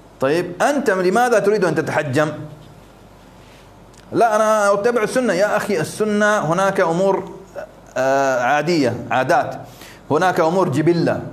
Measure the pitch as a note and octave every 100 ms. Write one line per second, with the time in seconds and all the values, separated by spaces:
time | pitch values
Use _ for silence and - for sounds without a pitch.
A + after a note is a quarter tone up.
0 | - - C3+ E3 F3 - A3+ D4 G#3+ F#3+
1 | F#3 G#3+ B3 G#3+ G3 G#3+ F3 D#3+ C#3 D3+
2 | D3 C3 D#3 D3+ - - - - - -
3 | - - - - - - - - - -
4 | - E3 A3+ G#3+ G#3+ A3 G3+ G3+ A3+ A#3+
5 | G#3+ C4 A#3+ F3 G3+ G3+ - - - -
6 | G#3+ G#3 G#3 G#3+ D3+ F3 G3 F#3+ E3+ E3
7 | G3 F#3 - - - - - - - -
8 | C3 C3+ C3+ B2+ B2 D3 D3+ E3+ B2 A2
9 | - B2 C3 E3 B2+ - - - - -
10 | - D3 F#3 D#3+ D#3+ F#3 F3 C#3 D#3 E3+
11 | C3+ G2 -